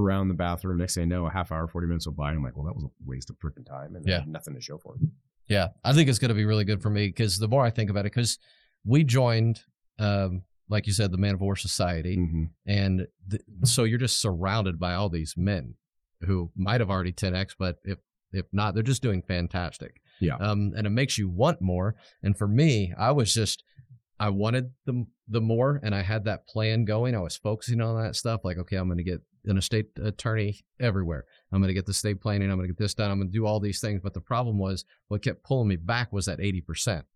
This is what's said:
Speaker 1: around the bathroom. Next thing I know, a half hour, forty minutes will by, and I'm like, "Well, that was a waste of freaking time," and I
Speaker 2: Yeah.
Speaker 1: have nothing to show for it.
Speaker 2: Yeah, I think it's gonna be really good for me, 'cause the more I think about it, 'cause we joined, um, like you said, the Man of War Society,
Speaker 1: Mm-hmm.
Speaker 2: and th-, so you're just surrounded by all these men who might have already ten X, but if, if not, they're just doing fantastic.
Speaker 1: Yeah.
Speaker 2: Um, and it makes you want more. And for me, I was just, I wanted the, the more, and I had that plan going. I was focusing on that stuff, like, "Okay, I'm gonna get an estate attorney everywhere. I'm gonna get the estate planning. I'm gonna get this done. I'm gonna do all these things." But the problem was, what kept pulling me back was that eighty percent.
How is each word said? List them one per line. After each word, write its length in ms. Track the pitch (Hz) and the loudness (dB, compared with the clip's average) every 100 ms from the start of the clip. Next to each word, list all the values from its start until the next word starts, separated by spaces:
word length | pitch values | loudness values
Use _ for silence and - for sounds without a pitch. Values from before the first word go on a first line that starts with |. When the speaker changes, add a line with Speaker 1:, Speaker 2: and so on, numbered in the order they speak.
| 101 | 4
Speaker 1:
around 220 | 98 95 | 4 2
the 80 | 87 | 0
bathroom. 420 | 87 85 95 87 | 0 -2 -2 0
Next 160 | 92 | 0
thing 80 | 90 | 0
I 40 | 85 | 0
know, 180 | 90 85 | 0 -2
a 60 | |
half 200 | 92 87 | -4 -4
hour, 160 | 80 82 | -4 -4
forty 200 | 87 85 | -2 -2
minutes 180 | 85 - | -2 -4
will 80 | |
by, 160 | 76 73 | -4 -2
and 80 | 78 | -2
I'm 60 | |
like, 120 | 65 64 | -4 -6
"Well, 120 | 76 | -8
that 80 | 73 | -6
was 80 | |
a 60 | 69 - | -10 -10
waste 280 | 65 65 - | -12 -10 -12
of 60 | - | -10
freaking 260 | 78 - 64 | -10 -10 -14
time," 300 | 67 73 90 | -14 -14 -6
and 100 | 92 | 0
I 40 | |
Speaker 2:
Yeah. 80 | 87 | 0
Speaker 1:
have 80 | 76 | -2
nothing 260 | 78 - | -10 -12
to 80 | 69 | -14
show 160 | - 76 | -12 -14
for 160 | - - | -14 -4
it. 60 | 156 - _ _ - | -4 -4 _ _ 0
Speaker 2:
Yeah, 220 | 101 85 - | 0 0 -2
I 80 | 113 | 2
think 140 | 143 139 | 4 6
it's 120 | 117 | 4
gonna 160 | 123 107 | 2 2
be 100 | 107 | 2
really 200 | 107 101 | 2 2
good 180 | 101 | 0
for 80 | 107 | 0
me, 200 | 104 101 | 0 0
'cause 280 | - 110 95 | 0 0 0
the 80 | 110 | 2
more 180 | 139 120 | 4 2
I 60 | |
think 180 | 117 104 | 2 0
about 160 | 101 101 | 0 0
it, 60 | |
'cause 260 | 123 117 - _ _ _ _ | 0 0 -2 _ _ _ _
we 200 | 107 143 | 2 4
joined, 600 | 147 131 120 113 113 110 - _ _ - | 6 6 4 4 2 0 -6 _ _ -2
um, 460 | 107 101 95 90 - _ - | 0 2 0 -2 -8 _ -2
like 160 | 107 104 | -2 2
you 80 | |
said, 180 | 95 101 | 2 2
the 60 | 90 | 2
Man 160 | 101 | 2
of 80 | 95 | 2
War 140 | 98 95 | 0 -2
Society, 600 | 98 - 90 85 87 90 | -2 0 0 0 -2 0
Speaker 1:
Mm-hmm. 260 | 85 82 82 - - | 0 0 -4 -6 -2
Speaker 2:
and 400 | 101 98 92 - _ 92 | 2 2 2 -2 _ -8
th-, 140 | 107 - 98 | -8 -8 -2
so 220 | 120 127 113 | 2 4 2
you're 120 | 120 | 2
just 240 | 123 - | 0 0
surrounded 560 | 107 85 95 110 95 82 | 0 0 0 0 0 -2
by 140 | 90 | -2
all 160 | 90 104 | -2 -2
these 260 | 82 78 - | -2 -4 -2
men 380 | 95 92 62 - _ _ _ _ | 0 0 -6 -14 _ _ _ _
who 300 | 87 92 85 92 | -2 -2 -2 -4
might 240 | 95 120 | 0 0
have 100 | 101 | 2
already 200 | 95 90 | 0 -2
ten 220 | 85 98 | -2 -2
X, 220 | 90 98 - | -2 -4 -4
but 220 | 92 85 | -4 -4
if, 140 | 95 95 _ _ _ | -8 -10 _ _ _
if 140 | 95 - | -8 -4
not, 220 | 98 104 95 | -2 0 0
they're 80 | |
just 180 | 113 127 | 0 0
doing 220 | 123 95 | 0 -2
fantastic. 760 | - 90 85 90 82 - - - _ - | -2 -2 -2 -4 -6 -8 -16 -18 _ -2
Speaker 1:
Yeah. 140 | 85 62 | 0 0
Speaker 2:
Um, 360 | 101 104 101 - | 0 0 -2 -2
and 80 | 107 | 0
it 60 | |
makes 260 | 113 135 - | 0 0 0
you 100 | 95 | -2
want 320 | 87 143 165 | 2 2 2
more. 340 | 92 90 98 - - _ | 0 0 -2 -4 -12 _
And 140 | 98 98 | -2 0
for 100 | 101 | 2
me, 460 | 113 160 113 90 - | 4 4 4 0 0
I 140 | 113 | 2
was 220 | 143 107 | 2 2
just, 300 | 113 101 - _ - - - _ - | 2 0 -2 _ -20 -20 -20 _ -4
I 100 | 104 | 0
wanted 420 | 98 110 127 127 - - | 2 2 0 -2 -8 -4
the, 200 | 123 110 _ - | -4 -4 _ -4
the 140 | 113 | 0
more, 380 | 110 117 131 143 | 2 2 2 0
and 100 | 107 | 0
I 80 | 101 | 0
had 200 | 95 110 104 | 0 0 -2
that 220 | 98 - | -4 -6
plan 380 | 110 110 113 107 | -2 0 2 2
going. 300 | 107 123 113 | 0 0 -2
I 40 | |
was 160 | 82 - | -4 -4
focusing 460 | 107 107 - 117 | -4 -4 -2 -2
on 200 | 113 113 | 0 0
that 140 | 110 - | -2 -2
stuff, 260 | 117 113 92 | -2 -2 -2
like, 120 | 87 | -4
"Okay, 200 | 87 95 | -4 -2
I'm 100 | 92 | 0
gonna 160 | 87 | -2
get 180 | 87 85 - _ 104 | -2 -4 -8 _ -2
an 100 | 98 | 0
estate 320 | - 110 107 - | 0 -2 -2 -6
attorney 560 | 107 98 117 110 104 104 _ - | -6 -4 -2 0 -2 -4 _ -4
everywhere. 460 | 120 98 85 76 - _ _ | 0 0 -2 -4 -10 _ _
I'm 80 | 95 | 2
gonna 120 | 95 | 2
get 120 | 92 95 | 2 -2
the 60 | |
estate 280 | 98 104 95 | -2 -2 -2
planning. 280 | 110 101 98 | -2 0 0
I'm 80 | 95 | 0
gonna 120 | 90 | -2
get 80 | 85 | -2
this 160 | 104 | -2
done. 180 | - 104 | 0 -2
I'm 80 | 98 | 0
gonna 100 | 95 | -2
do 160 | 110 107 | 0 0
all 140 | 107 | 0
these 200 | 104 95 | -2 -4
things." 180 | 110 98 | -4 -4
But 120 | 95 | -4
the 80 | 90 | -8
problem 360 | - 120 120 104 | -2 -2 0 0
was, 280 | 95 92 - _ - | 0 -2 -8 _ -6
what 120 | 104 | 0
kept 220 | - - | 0 0
pulling 240 | - 135 107 | 2 4 4
me 80 | 87 | 4
back 360 | 85 117 117 | 2 0 2
was 120 | 101 95 | -2 -2
that 120 | 82 | 0
eighty 220 | 101 95 | 0 -2
percent. 440 | 80 80 - 95 - | -4 -4 -2 -2 -6